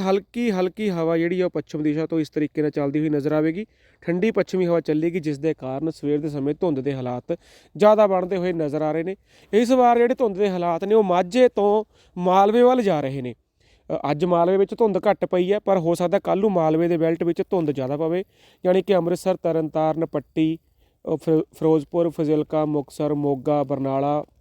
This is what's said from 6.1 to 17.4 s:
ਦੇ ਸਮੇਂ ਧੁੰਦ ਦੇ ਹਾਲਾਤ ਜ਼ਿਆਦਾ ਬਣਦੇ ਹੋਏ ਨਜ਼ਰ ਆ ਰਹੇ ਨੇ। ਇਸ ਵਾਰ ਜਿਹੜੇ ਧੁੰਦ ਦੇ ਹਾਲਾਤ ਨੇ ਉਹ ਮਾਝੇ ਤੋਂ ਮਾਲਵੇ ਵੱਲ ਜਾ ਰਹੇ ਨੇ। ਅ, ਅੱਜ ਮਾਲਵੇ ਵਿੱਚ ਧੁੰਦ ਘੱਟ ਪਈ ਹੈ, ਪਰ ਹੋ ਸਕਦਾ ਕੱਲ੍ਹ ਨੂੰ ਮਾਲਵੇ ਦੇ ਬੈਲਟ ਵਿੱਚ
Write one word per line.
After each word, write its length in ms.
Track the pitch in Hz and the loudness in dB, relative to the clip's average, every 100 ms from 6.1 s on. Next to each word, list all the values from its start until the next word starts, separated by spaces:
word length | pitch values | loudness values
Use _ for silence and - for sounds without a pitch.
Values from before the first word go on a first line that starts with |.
| 147 | -4
ਦੇ 80 | 151 | -4
ਸਮੇਂ 260 | 143 139 151 | -6 -6 -4
ਧੁੰਦ 200 | 180 135 | -2 -2
ਦੇ 140 | 139 | -4
ਹਾਲਾਤ 440 | 135 127 123 - 170 _ - _ 156 | -4 -6 -8 -8 -10 _ -20 _ 2
ਜ਼ਿਆਦਾ 300 | 208 214 208 | 4 6 4
ਬਣਦੇ 300 | 190 180 190 | 2 -2 -2
ਹੋਏ 160 | 180 | -2
ਨਜ਼ਰ 300 | 165 151 151 | -2 -2 -2
ਆ 100 | 151 | -2
ਰਹੇ 100 | 160 | -2
ਨੇ। 140 | 165 196 _ _ _ | -6 -8 _ _ _
ਇਸ 180 | 208 240 | 2 4
ਵਾਰ 280 | 254 240 240 | 4 4 4
ਜਿਹੜੇ 160 | 240 | 2
ਧੁੰਦ 220 | 262 233 185 | 2 -2 0
ਦੇ 140 | 208 | -2
ਹਾਲਾਤ 340 | 180 175 165 | 0 -2 -2
ਨੇ 100 | 196 | 2
ਉਹ 80 | 220 | 2
ਮਾਝੇ 460 | 196 175 180 233 247 | 4 2 2 4 4
ਤੋਂ 360 | - 202 214 214 _ _ 180 | 4 2 2 -2 _ _ -4
ਮਾਲਵੇ 440 | 180 190 202 233 | 2 4 4 6
ਵੱਲ 200 | 247 254 | 4 4
ਜਾ 180 | 196 156 | 2 0
ਰਹੇ 220 | 135 135 | -2 -6
ਨੇ। 120 | 123 | -8
ਅ, 760 | 117 _ _ _ _ - 160 139 | -12 _ _ _ _ -10 -6 -4
ਅੱਜ 140 | 147 | -2
ਮਾਲਵੇ 320 | 175 170 170 196 | 2 2 4 2
ਵਿੱਚ 180 | 196 208 | 0 2
ਧੁੰਦ 200 | 220 185 208 | 0 2 0
ਘੱਟ 140 | 190 | 0
ਪਈ 280 | 180 180 180 | 0 0 0
ਹੈ, 60 | 202 | 0
ਪਰ 200 | - 190 | 0 0
ਹੋ 160 | 160 | 2
ਸਕਦਾ 240 | 170 175 196 | 0 0 0
ਕੱਲ੍ਹ 220 | 180 175 | 0 0
ਨੂੰ 120 | 214 | 0
ਮਾਲਵੇ 360 | 180 156 160 170 | 2 2 2 2
ਦੇ 80 | 170 | 2
ਬੈਲਟ 260 | 165 170 | 0 0
ਵਿੱਚ 200 | 170 170 | -2 -2